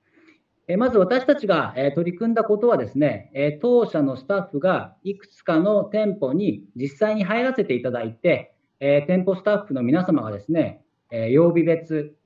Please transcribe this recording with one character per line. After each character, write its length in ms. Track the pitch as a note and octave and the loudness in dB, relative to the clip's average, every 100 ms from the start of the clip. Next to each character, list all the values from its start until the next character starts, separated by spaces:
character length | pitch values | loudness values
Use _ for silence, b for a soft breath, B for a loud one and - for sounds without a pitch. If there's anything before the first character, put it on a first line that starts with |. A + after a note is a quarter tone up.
| b b b b _ _ - | b b b b _ _ -4
え 60 | |
ー、 40 | F#3+ | 0
ま 120 | B3 | 2
ず 80 | A3 | 2
私 260 | F3+ B3+ | 2 2
た 120 | C4 C#4+ | 2 0
ち 100 | F#3+ | 2
が、 280 | D#3+ G#2+ B2+ | 0 0 -2
え 140 | C#3+ | -2
ー、 20 | |
取 160 | E3 F3 | 0 -4
り 80 | F3+ | -2
組 140 | A3+ | -2
ん 20 | |
だ 80 | A3+ | 0
こ 160 | A3 G#3 | 2 2
と 80 | A#3+ | 2
は 100 | E3 | 2
で 120 | A2 | 0
す 100 | C3+ | 0
ね、 320 | D3 G#2 - | 0 0 -10
え 200 | C#3 D3 D3 | -4 -2 -2
ー、 40 | |
当 260 | A#3+ A#3+ G#3+ | 2 2 2
社 160 | D#3 | 0
の 140 | C#3 B2 | -2 -4
ス 100 | - | -4
タ 120 | G3 | -4
ッ 120 | F#3 | -4
フ 80 | C#3+ | -2
が 380 | C#3 C3+ G2+ _ | 0 0 -4 _
い 120 | F#3+ G3 | -10 -10
く 100 | - | -14
つ 180 | _ | _
か 160 | - D#3+ | -2 0
の 240 | G3+ G3+ | 2 2
店 340 | G#3 G#3+ G#3 - | 0 -2 -2 -2
舗 120 | C3 | -2
に 320 | E3 G3 G#2 - | 0 0 -4 -10
実 140 | A#2+ C#3 - | -8 -8 -2
際 160 | G#3+ | -2
に 80 | G#3+ | 0
入 220 | F3+ A#3 | -2 0
ら 100 | B3+ | 0
せ 100 | B3+ | -2
て 100 | - | -2
い 80 | B2 | -2
た 100 | B2+ | -4
だ 100 | A#2+ | -6
い 120 | A2+ | -8
て、 380 | A2+ E3+ B2+ - _ _ - | -2 0 0 -4 _ _ -4
え 220 | C#3 C#3+ | 2 2
ー、 20 | D3 | 2
店 160 | F#3 | 0
舗 140 | F#3 F#3 | 0 -2
ス 80 | |
タ 80 | G#3+ | -2
ッ 140 | G3+ - | -2 -2
フ 80 | |
の 100 | C3 | -4
皆 200 | A#2+ E3+ | 0 2
様 180 | F#3 C#3+ | 2 -2
が 100 | A2 | -2
で 80 | G2+ | -10
す 100 | - | -4
ね、 320 | E3 G#2+ - _ _ - | -2 -2 -6 _ _ -10
え 140 | A#2 A2+ | -6 2
ー、 20 | |
曜 260 | C#3 E3+ | 4 4
日 80 | E3 | 4
別、 540 | E3 E3 D#3+ D#3 D3+ _ | 2 0 -2 -6 -6 _